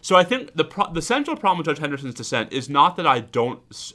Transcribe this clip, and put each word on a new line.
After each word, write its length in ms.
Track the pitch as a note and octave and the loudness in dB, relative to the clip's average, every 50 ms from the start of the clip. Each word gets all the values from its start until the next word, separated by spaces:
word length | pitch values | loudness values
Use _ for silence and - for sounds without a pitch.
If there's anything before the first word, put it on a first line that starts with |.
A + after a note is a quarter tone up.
so 140 | - - F#3 | -2 4 6
I 80 | F3+ F3 | 6 6
think 320 | F3 B3 C4 - - - | 4 0 -4 -4 -8 -2
the 80 | E3 D#3 | -2 -2
pro-, 300 | D#3 - G3+ - - E3 | -2 0 -4 -4 -2 -2
the 80 | E3 | -6
central 340 | - - A#3+ D4 C#4+ E4 D4+ | -2 -2 -2 -2 0 -4 -6
problem 220 | - G#3 F#3+ F3+ | 0 2 2 2
with 80 | F3 D#3 | 2 0
Judge 140 | D#3+ C#3+ D3+ | -2 -2 -2
Henderson's 340 | D#3 C#3+ C#3+ C3+ C#3 B2+ A2 | -4 -6 -6 -6 -8 -10 -10
dissent 400 | - G#2+ - C3 A#2 A2 - - | -10 -8 -2 -2 -2 -2 -2 -6
is 160 | C3+ A2+ A#2+ | -8 -6 0
not 260 | C#3+ C#3+ D#3+ F3+ F3 | 4 4 4 4 4
that 100 | F#3+ E3 | 0 2
I 120 | C#3+ C3 A#2+ | 2 2 2
don't 400 | A2 - - A#2+ A#2 B2+ - - _ _ | 0 -4 -2 -2 -2 -2 -4 -10 _ _
s-, 220 | - - - - | -16 -16 -16 -16